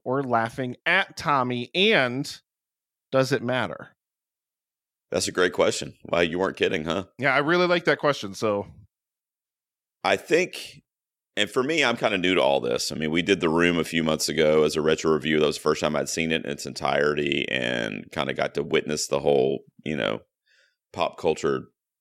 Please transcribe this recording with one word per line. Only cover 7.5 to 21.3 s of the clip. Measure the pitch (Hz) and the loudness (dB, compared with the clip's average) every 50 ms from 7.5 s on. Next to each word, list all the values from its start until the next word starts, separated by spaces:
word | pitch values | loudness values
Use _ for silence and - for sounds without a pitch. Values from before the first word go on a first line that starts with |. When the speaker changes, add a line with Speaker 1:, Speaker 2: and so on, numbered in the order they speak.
| 175 180 180 | 2 2 2
Speaker 1:
like | 175 175 170 170 | 2 2 0 2
that | 160 143 - | 0 0 2
question, | - 147 135 - 107 98 92 | 0 0 0 -2 -6 -10 -8
so. | - 117 107 101 101 98 - - - - _ _ _ _ _ _ _ _ _ _ _ _ _ _ _ _ _ _ _ _ _ _ _ - | -4 -2 -2 0 -2 -4 -8 -14 -20 -20 _ _ _ _ _ _ _ _ _ _ _ _ _ _ _ _ _ _ _ _ _ _ _ 0
Speaker 2:
I | 95 101 | 0 0
think, | - - - 160 170 185 - - - - - - - _ _ _ _ _ _ _ _ _ _ - | 0 0 0 2 2 0 -2 -6 -14 -14 -14 -18 -20 _ _ _ _ _ _ _ _ _ _ -4
and | 101 104 - | -4 -2 0
for | - 131 127 | 0 -2 0
me, | 143 160 160 139 | 0 0 2 2
I'm | 120 120 | 2 0
kinda | - 135 113 104 | 0 0 0 0
new | 92 85 92 92 | 2 2 2 2
to | 80 | 4
all | 65 69 69 67 | 4 4 2 2
this. | 60 60 60 - - - | 0 0 -2 -2 -2 -4
I | 73 | -4
mean, | 71 78 76 | -4 -2 0
we | 80 87 | 0 0
did | 85 98 98 82 | 2 2 0 2
The | 90 80 | 2 2
Room | 80 82 87 87 85 | 2 4 4 4 2
a | 82 78 | 0 -2
few | - 85 82 78 | 0 0 0 0
months | 80 78 76 - - | 0 0 0 -2 -2
ago | 76 76 78 76 78 78 76 | 0 2 4 4 4 4 4
as | 78 78 | 2 0
a | 78 | 0
retro | 73 78 78 - - 80 78 | 2 0 0 2 2 0 0
review. | 73 65 80 78 76 | 2 0 0 2 2
That | 76 | 2
was | 73 73 | 0 0
the | - | -2
first | - 76 78 - | 0 -2 0 0
time | 85 78 76 | 0 -2 0
I'd | 71 71 - | -2 -4 -4
seen | - 85 82 80 | -4 -4 -2 -2
it | 80 80 - | -2 -2 -2
in | - | -6
its | 71 - - | -8 -8 -10
entirety | 71 65 - 76 69 73 73 73 76 73 73 73 73 71 73 - - | -12 -10 -6 -2 0 2 2 2 2 2 0 0 0 -2 -2 -2 -2
and | - 65 62 60 62 58 57 53 52 50 - - | -4 -2 -2 -2 -2 -2 -4 -6 -8 -10 -12 -8
kinda | - 80 69 69 67 | -6 -4 -4 -4 -2
got | 73 71 71 - | -2 -4 -2 -2
to | 73 76 | -4 -4
witness | 76 78 76 - 76 76 73 - | 0 0 0 0 -2 -4 -4 -4
the | - 69 71 | -2 -2 0
whole, | 71 76 71 67 64 67 69 - - _ _ _ - | 2 2 4 4 2 2 0 -4 -8 _ _ _ -8
you | 73 78 | -6 -4
know, | 67 53 50 55 57 - _ _ _ _ _ _ _ _ _ _ _ _ _ - | -2 -2 -4 -4 -6 -10 _ _ _ _ _ _ _ _ _ _ _ _ _ -4
pop | - 82 - - | -4 -4 -4 -4
culture | - - 82 | -2 -2 -2